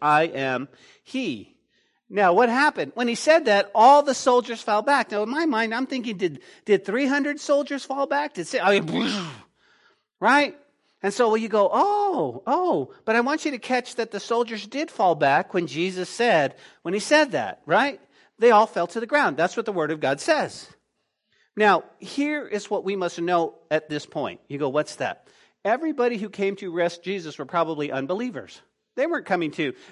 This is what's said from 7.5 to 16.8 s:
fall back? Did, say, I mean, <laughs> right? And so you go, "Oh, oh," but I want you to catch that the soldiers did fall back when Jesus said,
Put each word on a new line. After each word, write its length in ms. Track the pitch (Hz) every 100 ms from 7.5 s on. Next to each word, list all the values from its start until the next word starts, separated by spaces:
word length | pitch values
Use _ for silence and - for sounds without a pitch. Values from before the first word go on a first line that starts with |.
| 285 285 277
fall 220 | - 269 277
back? 280 | 285 294
Did, 120 | - 160
say, 120 | 247
I 200 | 180 202
mean, 320 | 165 - 220 202 165 117 - _ _
<laughs> 520 | _ _ _ _ -
right? 360 | 202 277 277 - _ _ _ _
And 120 | 196
so 200 | 196 233 220
you 120 | 220
go, 220 | 214 196
"Oh, 680 | 226 392 415 403 311 139 120 -
oh," 460 | 311 359 180 127 -
but 100 | -
I 60 | 226
want 240 | 240 302
you 80 | 311
to 60 | 254
catch 380 | - 254 247 -
that 140 | 226
the 100 | 202
soldiers 460 | - 233 233 220 208
did 240 | 269 320
fall 240 | - 190
back 400 | 156 143 147 185
when 120 | 185 165
Jesus 420 | 139 185 185 180
said, 480 | - 240 175 135 - - _